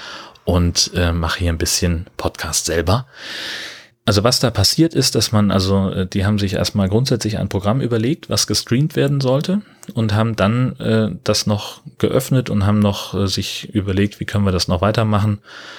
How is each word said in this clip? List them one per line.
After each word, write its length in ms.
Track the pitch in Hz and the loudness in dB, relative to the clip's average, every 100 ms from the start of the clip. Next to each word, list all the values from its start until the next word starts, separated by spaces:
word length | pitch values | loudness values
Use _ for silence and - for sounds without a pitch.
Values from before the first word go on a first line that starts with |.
| - - - - - | -16 -16 -18 -10 0
und, 440 | 90 87 85 - 87 | 2 2 2 -2 0
äh, 160 | 87 | 0
mache 260 | 85 82 - | 0 -2 -2
hier 160 | 87 | -2
ein 60 | 82 | 0
bisschen 480 | 80 - 87 82 92 - | -2 0 0 0 -4 -6
Podcast 480 | 82 - - 78 - | -6 -6 -6 -4 -2
selber. 400 | 82 85 110 131 - - - - - - - - _ | 0 2 0 -2 -14 -14 -10 -10 -10 -12 -16 -20 _
Also 200 | - 101 | -2 2
was 160 | 113 127 | 2 2
da 100 | 127 | 0
passiert 460 | 107 98 - 160 139 | 2 2 4 2 2
ist, 180 | 131 | 0
dass 180 | 120 107 | 0 0
man, 200 | 107 104 | 2 2
also, 400 | 95 95 98 95 | 2 2 2 0
äh, 160 | - 92 | -2 -2
die 180 | 101 95 | 0 0
haben 140 | 107 | 0
sich 140 | 98 | 0
erstmal 360 | 85 87 104 95 | 0 -2 0 2
grundsätzlich 480 | 110 131 120 110 107 | 2 2 0 0 -2
ein 120 | 101 | -2
Programm 320 | 98 101 127 | -2 0 0
überlegt, 500 | 123 117 113 160 - | 0 0 0 -2 -4
was 160 | 113 - | -2 0
gestreamt 480 | 113 - 120 156 - | -2 0 0 0 2
werden 260 | 139 139 | 0 2
sollte 400 | 131 135 165 196 - - - | 2 0 2 -2 -4 -16 -10
und 220 | - 110 104 | -2 0 2
haben 200 | 113 110 | 2 2
dann, 400 | 98 120 127 - | 2 2 0 -2
äh, 320 | 110 110 107 - | 0 2 0 -2
das 220 | - 104 - | -2 -2 0
noch 360 | 104 - - - - | -2 -4 -14 -20 -4
geöffnet 500 | - 127 - 131 123 | 0 0 2 0 2
und 160 | 104 98 | 0 2
haben 140 | 107 | 4
noch, 340 | 104 101 - | 2 0 -4
äh, 140 | 92 98 | -2 -2
sich 420 | 98 98 - - 110 | -2 -4 -8 -6 -2
überlegt, 440 | 98 95 101 - | 0 2 0 -2
wie 60 | - | -4
können 180 | 104 | 0
wir 80 | 98 | 2
das 160 | 90 - | 2 0
noch 140 | 90 | 0
weitermachen 580 | 101 110 110 104 107 104 - - - | 2 2 2 2 2 -2 -6 -20 -18